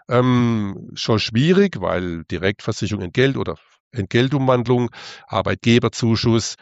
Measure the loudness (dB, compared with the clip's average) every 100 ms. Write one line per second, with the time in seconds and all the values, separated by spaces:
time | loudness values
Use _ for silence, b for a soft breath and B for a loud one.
0 | -2 0 2 2 2 0 -4 -8 -14 -8
1 | -2 0 0 2 4 4 2 0 -4 -2
2 | -4 -6 -8 -4 -2 -2 -6 -4 -4 -4
3 | -4 0 0 0 -6 -10 _ _ _ -8
4 | -2 0 2 0 2 2 2 0 0 B
5 | B B -6 -4 -2 0 4 4 2 0
6 | 0 2 2 0 -2 -10